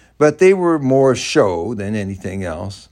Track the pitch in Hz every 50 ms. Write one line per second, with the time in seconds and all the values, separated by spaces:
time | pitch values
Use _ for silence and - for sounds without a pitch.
0 | _ _ _ - 143 151 147 151 185 190 196 190 180 170 165 156 139 131 131 135
1 | 135 135 123 - - - - 156 123 101 90 82 85 107 123 104 98 101 110 107
2 | 101 95 98 95 - 98 92 98 95 87 80 82 95 98 95 - - _